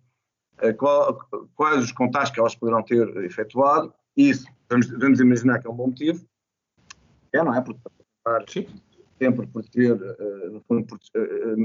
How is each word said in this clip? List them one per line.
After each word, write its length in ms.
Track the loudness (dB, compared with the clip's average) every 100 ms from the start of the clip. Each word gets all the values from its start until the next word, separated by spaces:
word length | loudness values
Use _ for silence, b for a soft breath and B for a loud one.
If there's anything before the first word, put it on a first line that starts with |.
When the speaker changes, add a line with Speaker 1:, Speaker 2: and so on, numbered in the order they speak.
| _ _ _ _ _ _
Speaker 1:
eh, 120 | -2
qual, 460 | 0 2 2 2 -2 -8 -14 -12
quais 300 | -2 0 2
os 80 | 0
contactos 400 | -2 -2 0 -2
que 80 | 0
elas 140 | 0
poderão 280 | 0 -2 -2
ter 260 | 2 2 2 -2
efetuado. 680 | -8 -6 -6 0 2 2 0 -8 _ 4
Isso, 300 | 4 4 -4 _ -2
vamos, 200 | 0 0
vamos 320 | 0 2 6
imaginar 400 | 6 4 2 0
que 60 | -2
é 40 |
um 40 |
bom 120 | -6 -6
motivo. 380 | -4 -4 -4 -8 _ _ _ _ _ -20 -20 _ _ _
É, 100 | -2
não 120 | 0
é? 60 | 0
Porque 200 | -4 -10
para 100 | -18 -20 _ _ -4 -4
tentar 100 | -4
Speaker 2:
Sim. 140 | -8 -10 -14 _ _ _ -2
Speaker 1:
sempre 280 | -2 0 -4
proteger, 500 | -12 -4 2 2 2
eh, 520 | -4 -10 -10 -8 -12
no 100 | -12 -4
fundo, 180 | -2
prote-, 260 | -4 -12 _
eh, 60 | -6
eh, 360 | -4 -4 -4 -2